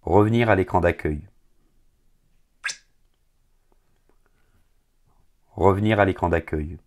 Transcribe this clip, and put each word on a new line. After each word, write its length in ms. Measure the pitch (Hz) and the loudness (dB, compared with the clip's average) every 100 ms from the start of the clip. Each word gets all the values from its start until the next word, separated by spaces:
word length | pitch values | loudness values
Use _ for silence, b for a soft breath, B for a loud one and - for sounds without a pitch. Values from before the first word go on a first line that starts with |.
Revenir 480 | - 95 107 117 113 | 2 2 2 0 2
à 60 | 95 | 2
l'écran 240 | 90 92 | 0 0
d'accueil. 420 | 85 82 80 76 - _ _ _ _ _ _ _ _ _ _ _ _ _ - - _ _ _ _ _ _ _ _ _ _ _ _ _ _ _ _ _ _ _ _ _ _ _ _ _ _ _ | 0 -2 -6 -6 -12 _ _ _ _ _ _ _ _ _ _ _ _ _ -16 -16 _ _ _ _ _ _ _ _ _ _ _ _ _ _ _ _ _ _ _ _ _ _ _ _ _ _ _
Revenir 480 | - 92 95 107 104 | 0 2 2 0 2
à 40 | |
l'écran 240 | 98 90 87 | 2 0 -2
d'accueil. 480 | 85 - 78 78 73 | -2 -4 -8 -8 -12